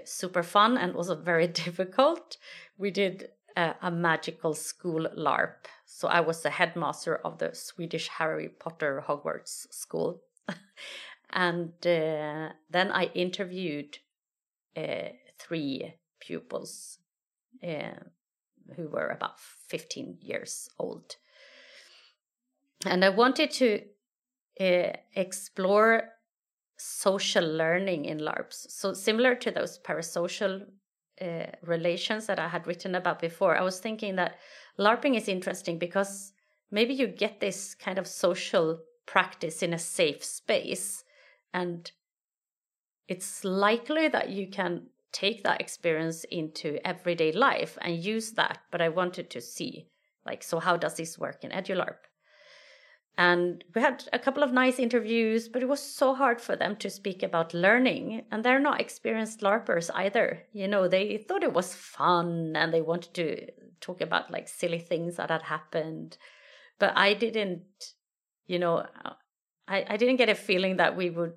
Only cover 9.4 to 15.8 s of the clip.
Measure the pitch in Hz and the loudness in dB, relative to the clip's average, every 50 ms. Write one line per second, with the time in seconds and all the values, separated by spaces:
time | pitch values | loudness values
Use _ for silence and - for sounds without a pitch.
9.4 | - - - - - - - - - - - 165 165 - 180 - _ _ _ _ | -8 -12 -14 -14 -14 -14 -14 -16 -10 -6 -4 -2 -2 -2 -4 -6 _ _ _ _
10.4 | _ - 170 - - _ _ - - - - - - - - - _ - - - | _ -12 -12 -12 -14 _ _ -20 -18 -16 -16 -16 -16 -18 -20 -20 _ -4 0 0
11.4 | 180 175 170 175 175 170 170 - - 175 175 160 156 160 160 151 151 151 151 156 | 2 2 0 -2 -4 -6 -8 -2 0 2 2 2 2 0 -2 -4 -4 -6 -6 -6
12.4 | 160 156 - _ _ _ - 180 190 202 - 190 175 - - 180 180 185 180 - | -8 -10 -12 _ _ _ 0 2 2 2 2 0 0 0 -2 -2 -2 -2 -2 -6
13.4 | 196 180 180 185 185 165 147 147 147 147 - - _ _ _ _ _ _ _ _ | -6 -6 -6 -6 -6 -4 -4 -6 -8 -10 -14 -20 _ _ _ _ _ _ _ _
14.4 | _ _ _ _ _ _ - 160 156 151 - 90 - - - - _ _ _ - | _ _ _ _ _ _ -10 -8 -6 -4 -4 -6 -6 -8 -12 -16 _ _ _ -18
15.4 | - - 170 165 147 139 131 - | -12 -8 -6 -4 -4 -4 -4 -6